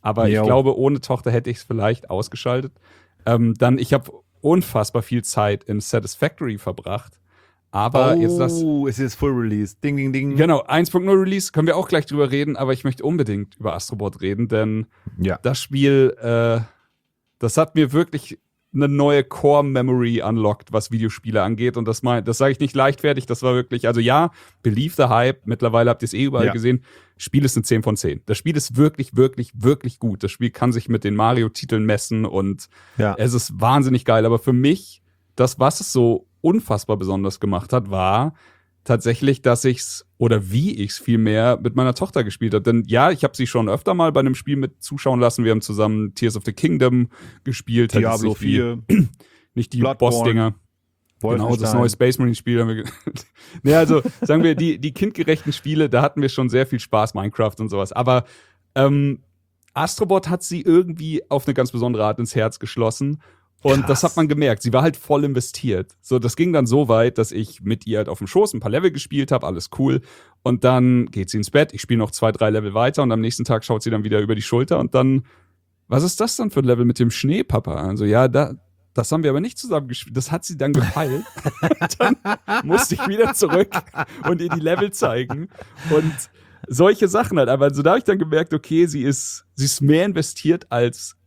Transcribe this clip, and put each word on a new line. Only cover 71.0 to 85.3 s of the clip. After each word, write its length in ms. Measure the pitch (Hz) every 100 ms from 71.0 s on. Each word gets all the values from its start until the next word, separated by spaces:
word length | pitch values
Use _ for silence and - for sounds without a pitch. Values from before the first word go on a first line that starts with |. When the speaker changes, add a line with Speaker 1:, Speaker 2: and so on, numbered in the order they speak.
| 120
Speaker 1:
geht 240 | 104 92
sie 80 | 107
ins 120 | 101
Bett, 220 | 143 156
ich 80 | -
spiel 160 | - 117
noch 140 | 104
zwei, 200 | - 95
drei 200 | 101 107
Level 240 | 107 107
weiter 280 | 104 123 151
und 80 | 131
am 120 | 113
nächsten 220 | 117 123
Tag 200 | 120 113
schaut 180 | - 110
sie 60 | 120
dann 160 | 110
wieder 160 | 107 107
über 140 | 104
die 80 | 107
Schulter 360 | - 120 143 160
und 160 | 120
dann, 280 | 131 131 135 - _ _ _ _ _ _
„Was 140 | 123
ist 180 | 175 -
das 160 | 226 -
denn 140 | 220
für 100 | -
ein 60 | 131
Level 180 | 120
mit 140 | 120 123
dem 120 | 120
Schnee, 320 | - 139 185
Papa?“ 340 | - 113 - 76
Also, 280 | 90 101
„Ja, 240 | 104 107 131
da, 240 | 135 147 - _ _ _
das 180 | - 110
haben 120 | 156
wir 80 | 156
aber 100 | 139
nicht 160 | 220 -
zusammen 320 | 254 160 131
gespielt.“ 260 | 120 -
Das 160 | 120 127
hat 140 | 165
sie 140 | - 160
dann 160 | 139
gepeilt. 500 | 143 110 117 151 135 220 - 147 -
<laughs> 400 | 165 - 170 -
Dann 180 | 254 262 202 214 - 214
musste 320 | 147 190 - -
ich 120 | 190
wieder 240 | 208 233
zurück 380 | - 175 165 196 180 - - 151 - -
und 140 | 175
ihr 80 | 175
die 100 | 160
Level 320 | 156 185 202
zeigen. 560 | - 156 120 127